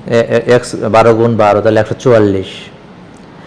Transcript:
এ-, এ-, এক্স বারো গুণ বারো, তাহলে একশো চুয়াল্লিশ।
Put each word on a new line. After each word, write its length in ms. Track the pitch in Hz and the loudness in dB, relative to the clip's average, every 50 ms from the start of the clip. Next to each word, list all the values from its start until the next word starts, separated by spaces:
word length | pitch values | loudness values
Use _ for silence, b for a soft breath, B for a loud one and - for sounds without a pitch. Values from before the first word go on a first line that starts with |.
| - | -8
এ-, 360 | - 117 117 113 120 120 117 | -4 -2 -2 0 0 -2 -2
এ-, 120 | - 120 120 | 0 0 0
এক্স 200 | 123 - - - | 0 0 -4 -10
বারো 400 | - - 113 104 110 113 117 113 | -6 -4 0 2 4 4 4 2
গুণ 220 | 110 117 117 117 | 2 0 0 0
বারো, 240 | 107 107 104 101 104 | 2 2 2 2 2
তাহলে 200 | 101 110 110 110 | 0 0 0 0
একশো 140 | 107 - 113 | -2 -2 -6
চুয়াল্লিশ। 520 | - - 131 117 110 107 101 95 95 95 - - - - - - - - - - - - - - - B B B B B | -4 0 2 2 2 2 2 0 -4 -6 -10 -14 -18 -20 -20 -20 -20 -20 -20 -20 -20 -20 -20 -20 -20 B B B B B